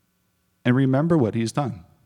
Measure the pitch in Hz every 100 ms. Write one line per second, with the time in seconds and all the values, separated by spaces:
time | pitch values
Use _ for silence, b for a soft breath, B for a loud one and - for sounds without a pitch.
0 | _ _ _ _ _ _ 131 123 135 131
1 | 165 165 110 113 113 - 135 - - _